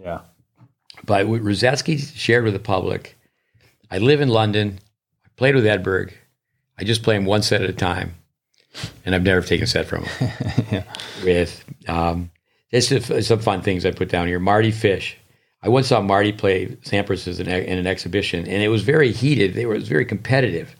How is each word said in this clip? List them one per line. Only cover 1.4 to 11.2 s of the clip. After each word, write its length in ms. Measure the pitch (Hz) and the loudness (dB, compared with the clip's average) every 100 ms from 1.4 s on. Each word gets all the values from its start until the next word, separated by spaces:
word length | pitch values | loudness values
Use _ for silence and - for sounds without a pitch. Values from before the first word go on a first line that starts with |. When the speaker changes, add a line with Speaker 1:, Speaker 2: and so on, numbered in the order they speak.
Speaker 2:
Rosetsky 580 | 104 98 120 139 - 156 143 - | 0 2 2 0 -2 -4 -6 -4
shared 300 | - 117 113 | 2 4 2
with 80 | |
the 60 | 95 | -2
public, 560 | - 95 92 95 - _ _ _ _ _ _ _ _ | -2 -2 -2 -6 -8 _ _ _ _ _ _ _ _
"I 80 | 92 | 0
live 220 | 117 147 | 2 2
in 80 | 139 | 4
London. 500 | 110 110 104 104 98 _ _ _ _ | 2 2 0 -2 -6 _ _ _ _
I 60 | _ - | _ 0
played 180 | 131 | 2
with 120 | 135 107 | 4 4
Edberg. 480 | 104 95 92 90 - _ _ _ _ _ - | 2 0 -2 -4 -12 _ _ _ _ _ -8
I 40 | |
just 200 | 98 113 | -2 0
play 120 | 113 107 | 0 0
him 100 | 98 | 2
one 180 | 104 | 2
set 180 | 104 101 | 2 0
at 80 | 95 | 0
a 40 | |
time, 420 | 92 92 90 87 85 _ _ _ _ _ - - - - | -2 -2 -2 -6 -12 _ _ _ _ _ -14 -14 -10 -2
and 80 | |
I've 80 | 92 | 2
never 220 | 90 92 87 | 4 2 2
taken 200 | 85 80 | 0 0
a 20 | |
set 180 | 87 80 | -2 -4
from 200 | 82 - | -6 -8
him." 260 | - 123 - | -4 -4 -4
Speaker 1:
<laughs> 340 | - - 113 | -4 -4 -2
Yeah. 120 | 95 - - - - | -6 -6 -14 -16 -4